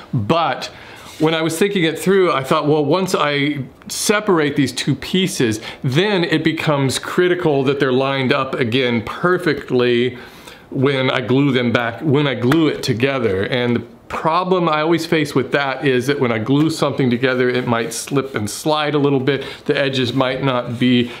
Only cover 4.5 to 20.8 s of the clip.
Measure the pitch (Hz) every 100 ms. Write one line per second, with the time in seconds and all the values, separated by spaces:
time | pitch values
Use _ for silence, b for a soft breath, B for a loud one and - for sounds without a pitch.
4.5 | 147 135 - - 139 - 185 185 - 123
5.5 | 107 B B 139 131 208 196 165 160 160
6.5 | 156 - 143 135 120 - - 180 175 160
7.5 | 139 131 139 139 127 135 139 127 139 131
8.5 | 156 123 123 123 117 110 - 175 180 180
9.5 | - - 127 123 120 123 127 B B B
10.5 | B B - 135 135 131 127 113 131 143
11.5 | 123 120 120 117 117 165 139 147 120 120
12.5 | 156 151 - - 110 135 135 113 95 101
13.5 | 127 120 117 - - - - 165 165 180
14.5 | 185 170 151 156 170 160 165 147 139 123
15.5 | 147 139 131 147 127 123 - 127 110 110
16.5 | 139 156 156 147 131 131 117 131 127 127
17.5 | 123 123 117 117 - - 139 135 120 104
18.5 | - 156 151 147 147 143 143 135 135 B
19.5 | B - 147 139 131 120 131 127 135 139
20.5 | 123 123 120